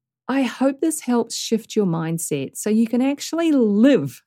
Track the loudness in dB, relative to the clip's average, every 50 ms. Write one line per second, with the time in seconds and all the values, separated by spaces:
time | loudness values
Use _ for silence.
0 | _ _ _ _ _ -4 -2 -2 -2 -2 -2 0 0 0 0 0 -2 -2 -2 -2
1 | -4 0 0 0 0 -2 -4 -8 -4 -2 -2 -2 -2 -2 -2 0 0 0 0 -2
2 | -2 -4 -4 -4 -4 -4 -4 -4 -6 -6 -8 -8 -4 0 2 2 2 2 0 0
3 | 0 0 -2 -4 -6 -8 -4 -2 0 2 4 4 4 4 4 4 6 6 6 4
4 | 2 -2 -8 -12 _